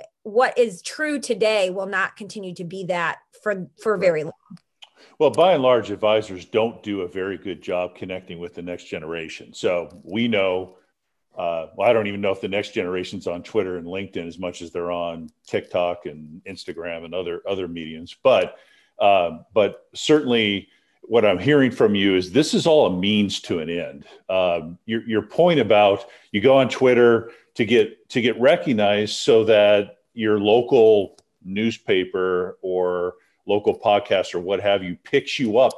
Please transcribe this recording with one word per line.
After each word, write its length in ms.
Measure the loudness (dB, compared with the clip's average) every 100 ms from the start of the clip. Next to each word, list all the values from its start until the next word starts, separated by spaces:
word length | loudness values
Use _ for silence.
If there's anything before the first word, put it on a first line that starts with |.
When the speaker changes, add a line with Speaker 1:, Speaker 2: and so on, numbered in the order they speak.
| -20 _
Speaker 1:
what 340 | -2 2 2 2
is 240 | 0 -2
true 380 | -12 -6 -4 -4
today 500 | -4 -2 0 2 0
will 180 | -4 -6
not 280 | -4 -4 -8
continue 380 | -16 -14 -12 -12
to 80 |
be 200 | -12 -10 -6
that 340 | -4 -4 -6 _ _
for, 260 | -6 -6 -8 _
for 120 | -4
Speaker 2:
Right. 80 | 0
Speaker 1:
very 220 | 2 0 -4
long. 80 | -12 -20 -20 _ _ -20 _ _ 0
Speaker 2:
Well, 140 | 2
by 220 | 4 4
and 100 | 4
large, 260 | 4 2 0
advisors 560 | -2 0 0 -2 -10 -4
don't 380 | 0 0 -4
do 180 | -8 -6
a 60 | -6
very 300 | -6 -6 -6
good 260 | -10 -10
job 320 | -6 -4 -4 -8
connecting 440 | -12 -12 -12 -14
with 140 | -14
the 80 | -12
next 220 | -12 -12
generation. 720 | -12 -12 -8 -10 -10 -14 -18
So 360 | -6 -2 -2 -4 -12
we 240 | -8 -4 0
know, 500 | 0 0 -2 -6 -16 _ _ _ _ _ -8
uh, 320 | -6 -6 -8 -2
well, 140 | 2
I 40 |
don't 120 | 2 0
even 160 | -4
know 100 | -4
if 100 | -4
the 60 | -4
next 260 | -6 -6 -6
generation's 500 | -6 -6 -8 -10 -8
on 160 | -10
Twitter 360 | -6 -4 -4 -6
and 100 | -10
LinkedIn 400 | -10 -10 -10 -12
as 100 | -10
much 240 | -10 -10
as 100 | -12
they're 200 | -8 -6
on 400 | -6 -6 -10 -14 _ -8
TikTok 580 | -8 -4 -2 -2 -4 -10
and 360 | -16 -18 -20 -18
Instagram 560 | -16 -14 -12 -10 -12
and 120 | -10 -8
other, 260 | -8 -8 -6
other 200 | -6 -6
mediums. 480 | -10 -12 -14 -18 -2
But, 360 | 2 2 0 -8 _ _ _ -2
uh, 400 | 2 4 2 -4 -4 0
but 320 | 0 -2 _ -6
certainly 720 | 2 2 4 2 2 -2 -6 _ _ _
what 240 | 0 2 4
I'm 140 | 2
hearing 320 | 2 4 4
from 240 | 2 2 4
you 200 | 2 2
is 160 | 2
this 220 | 0 2
is 140 | 0 4
all 180 | 4 4
a 100 | 0
means 440 | 0 0 0 -4
to 160 | -6 -6
an 140 | -4
end. 340 | -6 -8 -12 -20 -16 -4
Um, 480 | 0 0 -2 -6 -14 -8
your, 160 | -6 -2
your 140 | -4
point 360 | -2 2 2 4
about 460 | 4 6 6 4 -4 -20 _
you 100 | 0
go 160 | 4 4
on 120 | 4
Twitter 640 | 2 2 6 6 4 0 -16 _ -4
to 100 | 2
get, 420 | 2 2 -4 -8
to 120 | -2
get 180 | -2 2
recognized 760 | 2 2 0 0 0 0 -2 -2
so 280 | 2 4 6
that 520 | 6 6 4 0 -10 _
your 260 | -4 -2 0
local 800 | 4 2 4 6 6 6 0 _ _ _
newspaper 1120 | -10 -4 -4 -4 -2 0 0 -2 -2 -2 -4 -8
or 540 | -6 -2 -2 -2 -4 -8 _ _ -4
local 320 | -2 0 0
podcast 560 | 2 2 2 -2 -2 -6
or 40 |
what 200 | -4 -2
have 240 | 0 -2
you 120 | -2 -12
picks 360 | -2 -2 -2 -4
you 180 | 0 2
up 140 | 2